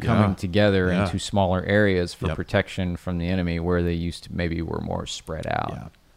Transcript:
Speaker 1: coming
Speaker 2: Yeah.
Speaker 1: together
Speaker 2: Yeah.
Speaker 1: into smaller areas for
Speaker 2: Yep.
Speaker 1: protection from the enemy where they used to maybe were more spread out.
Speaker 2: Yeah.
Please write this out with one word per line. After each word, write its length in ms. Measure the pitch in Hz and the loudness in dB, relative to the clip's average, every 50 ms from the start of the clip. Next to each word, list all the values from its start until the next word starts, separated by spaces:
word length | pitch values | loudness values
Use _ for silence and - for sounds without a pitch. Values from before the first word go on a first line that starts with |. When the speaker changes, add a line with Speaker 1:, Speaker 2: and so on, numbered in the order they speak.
Speaker 1:
coming 300 | - - 113 107 107 101 | 0 2 4 4 4 4
Speaker 2:
Yeah. 40 | 90 | 2
Speaker 1:
together 520 | - - 90 85 104 104 104 98 95 92 90 | 0 -2 0 4 4 6 6 6 4 4 4
Speaker 2:
Yeah. 140 | 90 92 101 | 2 2 2
Speaker 1:
into 120 | 90 98 95 | 0 -2 -4
smaller 440 | - - 104 101 95 90 92 92 - | -4 -2 0 2 2 2 2 0 2
areas 500 | - 101 104 107 101 92 90 87 85 - | 2 4 4 6 4 4 2 0 -2 -4
for 140 | - - | -4 -4
Speaker 2:
Yep. 80 | 80 78 | -4 -2
Speaker 1:
protection 640 | 92 87 - - 101 - - - 95 92 90 87 | -4 -4 -2 0 0 0 -2 -4 -4 -4 -2 -4
from 220 | - - 92 87 85 | -4 -4 -4 -4 -2
the 80 | 85 87 | -2 0
enemy 280 | 95 92 87 87 85 82 | 0 0 0 0 -2 -2
where 240 | 82 90 90 87 87 | 0 0 2 2 2
they 100 | 87 85 | 0 0
used 320 | 85 85 85 - - - | -2 -2 -4 -6 -8 -12
to 100 | - - | -8 -6
maybe 260 | 87 87 82 82 85 | -4 -2 -2 -2 -4
were 200 | 80 80 78 80 | -4 -4 -6 -6
more 240 | 82 85 90 87 - | -4 -4 -6 -6 -6
spread 420 | - - - - - 80 82 82 | -8 -10 -10 -10 -8 -8 -6 -4
out. 220 | - - - - - | -4 -4 -2 -4 -4
Speaker 2:
Yeah. 160 | - - - - - _ _ _ _ | -6 -8 -12 -14 -18 _ _ _ _